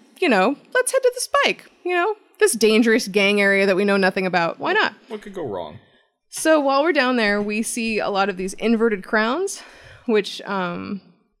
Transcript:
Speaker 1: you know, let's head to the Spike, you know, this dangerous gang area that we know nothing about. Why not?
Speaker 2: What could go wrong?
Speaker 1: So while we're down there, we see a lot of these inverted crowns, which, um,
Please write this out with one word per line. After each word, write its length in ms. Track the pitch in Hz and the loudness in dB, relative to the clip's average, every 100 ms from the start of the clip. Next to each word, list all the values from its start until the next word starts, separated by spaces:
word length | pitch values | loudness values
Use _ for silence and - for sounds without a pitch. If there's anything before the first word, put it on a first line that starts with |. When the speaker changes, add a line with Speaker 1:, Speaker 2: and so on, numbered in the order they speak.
| _ - | _ -2
Speaker 1:
you 80 | 349 | 2
know, 280 | 202 202 285 _ | 4 2 0 _
let's 180 | 508 494 | -2 0
head 100 | 539 | 2
to 100 | 508 | 0
the 60 | 494 | -2
Spike, 500 | - 571 539 - - _ | -2 0 0 -2 -10 _
you 100 | 349 | -4
know, 200 | 359 392 415 _ - | -2 -2 -4 _ 0
this 140 | 415 | 0
dangerous 560 | 220 220 220 233 233 202 | 4 2 4 4 2 0
gang 320 | 196 196 208 | 0 2 2
area 260 | 196 196 196 | 2 4 2
that 100 | 185 | 2
we 80 | |
know 120 | 202 196 | 2 2
nothing 300 | 185 196 185 | 2 0 -2
about. 320 | 180 165 - | -2 -2 -4
Why 120 | - | -2
not? 220 | 427 381 220 - | 0 -2 -4 -16
Speaker 2:
What 140 | 208 | -16
could 120 | 208 | -14
go 100 | 185 | -10
wrong? 340 | 135 92 78 82 _ _ _ _ _ | -8 -8 -10 -14 _ _ _ _ _
Speaker 1:
So 300 | - 320 311 | -4 2 2
while 220 | 269 269 | 4 2
we're 100 | 320 | 2
down 240 | 294 254 247 | 2 2 2
there, 260 | 208 208 | 0 0
we 200 | 208 214 | -2 -4
see 360 | 226 247 226 208 | -4 -4 -4 -2
a 120 | - | -2
lot 180 | 196 196 | -2 -2
of 80 | 185 | -2
these 160 | 190 | -8
inverted 480 | - 220 226 233 202 | -4 0 2 2 -2
crowns, 600 | - 214 220 302 392 - - - - - - | -2 -2 0 -2 -4 -8 -18 -20 -20 -12 -2
which, 340 | 214 196 - | 0 -2 -8
um, 580 | - 196 175 175 190 196 - _ _ _ | -8 -6 -6 -8 -10 -12 -14 _ _ _